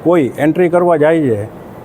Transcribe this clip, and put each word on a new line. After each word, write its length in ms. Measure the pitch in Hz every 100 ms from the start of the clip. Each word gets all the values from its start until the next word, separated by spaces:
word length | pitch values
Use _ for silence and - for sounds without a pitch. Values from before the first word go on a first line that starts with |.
કોઈ 280 | 160 175 123 -
એન્ટ્રી 300 | 147 160 175
કરવા 280 | 175 175 165
જાય 240 | 151 165
છે 240 | 139 107 107 - - -